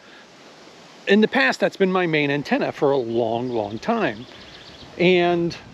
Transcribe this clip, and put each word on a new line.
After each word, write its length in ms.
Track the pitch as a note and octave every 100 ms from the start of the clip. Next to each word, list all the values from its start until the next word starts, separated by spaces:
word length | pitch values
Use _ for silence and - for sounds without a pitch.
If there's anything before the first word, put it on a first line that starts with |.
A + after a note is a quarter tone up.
| - - - - - - - - - - -
in 140 | G3+
the 60 | G#3+
past, 320 | B3+ C4 -
that's 180 | F3+ -
been 140 | F#3+
my 160 | F#3 F3+
main 240 | D#3 C#3+
antenna 400 | C#3+ - C4+ C#3
for 180 | - D3
a 80 | C#3
long, 520 | A#2 A#2 A#2 A#2 B2+
long 280 | A#2 G2+ A2
time. 480 | - A3+ D#3+ G#2+ B2+ - - - - - - -
And 580 | F3 F3+ F3 F3 E3+ - -